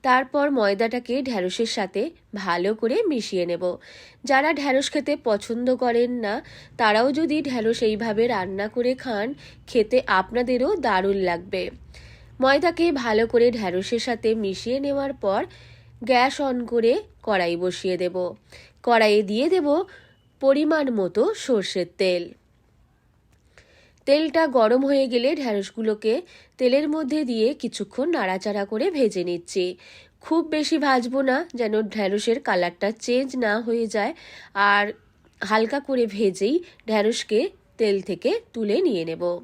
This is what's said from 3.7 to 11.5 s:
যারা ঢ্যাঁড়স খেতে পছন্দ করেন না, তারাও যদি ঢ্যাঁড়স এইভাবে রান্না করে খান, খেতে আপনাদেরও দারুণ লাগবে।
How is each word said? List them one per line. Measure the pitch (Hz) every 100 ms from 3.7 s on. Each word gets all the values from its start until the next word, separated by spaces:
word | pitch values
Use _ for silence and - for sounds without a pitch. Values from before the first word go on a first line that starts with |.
| 175 - - - _ -
যারা | 269 294 294
ঢ্যাঁড়স | 285 262 277
খেতে | 302 285 294 233
পছন্দ | 202 - 233 247 254
করেন | 247 233 240 247 208
না, | 233 - - - -
তারাও | 220 214 254 285
যদি | 320 302 285
ঢ্যাঁড়স | 247 220 233 220
এইভাবে | 214 226 214 240 214
রান্না | 185 190 214 247
করে | 240 262
খান, | 262 208 226 294 - - -
খেতে | 240 214 247 - 190
আপনাদেরও | 185 233 247 247 277 403 262
দারুণ | 190 196 196 180
লাগবে। | 170 185